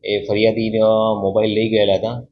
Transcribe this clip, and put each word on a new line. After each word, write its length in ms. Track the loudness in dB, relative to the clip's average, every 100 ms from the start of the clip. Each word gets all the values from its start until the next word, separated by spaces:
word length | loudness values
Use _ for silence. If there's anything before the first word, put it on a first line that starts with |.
એ 220 | -4 -4 -2
ફરિયાદીનો 580 | 0 2 2 -2 0 2 2 0 0
મોબાઈલ 300 | 0 0 0
લઈ 180 | 0 0
ગયેલા 260 | 0 2
હતા 260 | 0 -2 -8 -14